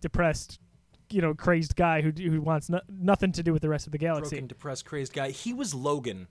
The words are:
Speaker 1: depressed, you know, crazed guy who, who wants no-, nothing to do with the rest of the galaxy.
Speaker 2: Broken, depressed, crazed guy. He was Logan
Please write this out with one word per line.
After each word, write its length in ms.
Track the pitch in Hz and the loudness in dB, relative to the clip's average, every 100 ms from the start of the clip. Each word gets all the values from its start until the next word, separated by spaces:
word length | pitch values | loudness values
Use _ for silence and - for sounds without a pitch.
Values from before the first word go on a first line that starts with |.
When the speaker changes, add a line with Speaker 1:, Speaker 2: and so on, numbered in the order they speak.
Speaker 1:
depressed, 580 | 160 - 170 147 - - _ _ _ _ _ | -4 2 2 2 -6 -18 _ _ _ _ _
you 100 | 202 | 2
know, 140 | 165 | 2
crazed 420 | 156 - 170 156 - | 2 4 4 4 2
guy 260 | 170 160 | 4 4
who, 80 | 156 | 2
who 300 | 156 180 160 | 0 0 0
wants 280 | 151 156 - | 2 0 0
no-, 120 | 175 - | -4 -4
nothing 440 | 196 185 202 190 | -2 2 2 2
to 100 | 175 | 0
do 100 | 170 | 2
with 100 | 160 | 2
the 60 | 156 | 2
rest 180 | 147 - | -2 -4
of 60 | |
the 60 | 147 | -4
galaxy. 380 | 160 156 147 139 | -2 -2 -4 -8
Speaker 2:
Broken, 100 | 131 | -10
depressed, 380 | 123 - 131 | -12 -10 -10
crazed 280 | - 151 135 | -8 -8 -6
guy. 180 | 147 135 | -4 -6
He 220 | 135 233 | -6 -6
was 220 | 247 262 | -4 -4
Logan 540 | 139 135 147 120 95 90 | -4 -2 -2 -2 -8 -12